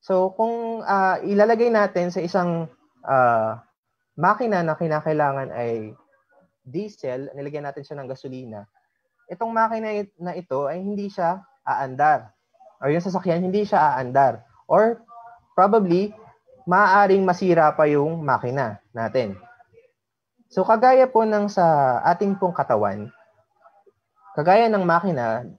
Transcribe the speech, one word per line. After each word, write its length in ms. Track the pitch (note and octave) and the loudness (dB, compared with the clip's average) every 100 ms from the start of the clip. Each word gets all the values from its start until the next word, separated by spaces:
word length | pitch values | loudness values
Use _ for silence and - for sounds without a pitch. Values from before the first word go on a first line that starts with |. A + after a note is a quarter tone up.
So, 320 | - F#3+ F#3 F#3+ | 0 0 0 -2
kung, 480 | A3+ A#3 A3+ A3+ | -4 -4 -8 -8
ah, 320 | - G3 F#3+ F3+ | -2 0 0 0
ilalagay 480 | - G3+ G#3+ A#3 A#3 | -2 2 2 4 2
natin 400 | A3 G3+ G3 F3 | 2 0 -2 -4
sa 80 | F3+ | -4
isang, 480 | E3+ F#3 F3 E3 D#3+ _ _ _ - | -4 -2 -2 -4 -6 _ _ _ -2
ah, 560 | C3+ B2 A#2 A2 A#2 _ _ _ _ _ - | 2 2 2 -2 -6 _ _ _ _ _ -2
makina 400 | E3+ G#3+ B3 F#3+ | 0 0 -2 -2
na 160 | E3 D#3 | -2 -4
kinakailangan 720 | E3 D3+ D#3 D#3 D3 C#3 C3+ | -2 -2 -2 0 0 -2 -8
ay 480 | A#2 A#2+ A#2 G#2+ A#2 _ _ _ _ _ _ | -8 -6 -6 -10 -16 _ _ _ _ _ _
diesel, 720 | B2+ C#3+ G#3 - C#3 B2+ C#3 | -14 -12 -12 -10 -10 -8 -10
nilagyan 320 | C#3+ C#3+ D3 | -12 -12 -10
natin 200 | C#3+ C#3+ | -10 -12
siya 120 | C#3 C#3+ | -16 -14
ng 120 | C3 | -14
gasolina, 600 | C3 C#3 B2+ B2+ G#2+ G2+ _ _ _ _ _ _ | -14 -14 -14 -14 -16 -18 _ _ _ _ _ _
itong 160 | F3 A3+ | -10 -4
makina 560 | A3+ A3+ A3+ A3 G#3 G3+ _ | 0 0 -2 -6 -6 -8 _
na 160 | F3 E3+ | -12 -10
ito 320 | F3 C3 C#3+ | -8 -6 -6
ay 80 | E3+ | -6
hindi 320 | G3 G#3 G3+ | -8 -8 -8
siya 320 | G3+ E3+ F#3+ - _ | -4 -4 -4 -10 _
aandar. 640 | - B2+ C3+ B2+ D3 C#3+ A#2 _ _ _ - _ | -6 -6 -6 0 2 2 -2 _ _ _ -20 _
Or 80 | C3+ | -2
yung 80 | D#3+ | -2
sasakyan, 400 | F#3 F3+ F#3 E3 | -2 -4 -2 -2
hindi 240 | F#3 G3 | 0 -2
siya 160 | G#3 F#3+ | 0 2
aandar. 640 | D3+ C3 B2+ C3+ C3+ A2+ _ _ - | 2 0 0 2 2 0 _ _ 0
Or 320 | F3 A3+ A3+ _ - - - _ - | 2 2 0 _ -20 -20 -20 _ 2
probably, 560 | G3 A3+ F#3+ E3+ G#3 G#3 - _ _ - - | 4 4 4 0 0 -8 -20 _ _ -16 0
maaaring 560 | F3+ G#3 G3 G3+ G3 | 2 6 6 6 4
masira 480 | F#3+ F3 F#3 E3+ D3+ | 2 0 2 4 4
pa 160 | D3 D3+ | 4 2
yung 320 | D3 D3 E3 | 2 0 -4
makina 560 | D3 B2+ B2 C3+ A#2+ - _ | -2 -2 -2 -4 -4 -6 _
natin. 480 | A#2 A2+ B2 A2 F#2+ - - _ _ _ _ _ _ _ _ _ | -8 -4 -2 -4 -8 -18 -20 _ _ _ _ _ _ _ _ _
So, 160 | - F#3 | -4 2
kagaya 400 | A3+ B3+ C4 B3+ | 4 6 6 4
po 160 | A3+ | 2
ng 240 | A3 G#3 G3+ | 0 0 -2
sa 480 | G3+ E3+ D3+ C3+ A#2+ | 2 2 4 2 2
ating 320 | - E3+ G3+ G3 | 0 0 -2 -2
pong 160 | F3+ | -4
katawan, 560 | F3 - A2+ G#2 G2+ A2 _ _ _ _ _ _ _ _ _ _ _ - - | -4 -2 0 0 -4 -12 _ _ _ _ _ _ _ _ _ _ _ -12 -2
kagaya 320 | D#3 G3+ A#3 | 4 4 4
ng 160 | G#3+ | 2
makina 640 | F3+ E3+ F#3+ D3 A#2 A2+ B2 | 2 2 0 -2 -2 -4 -8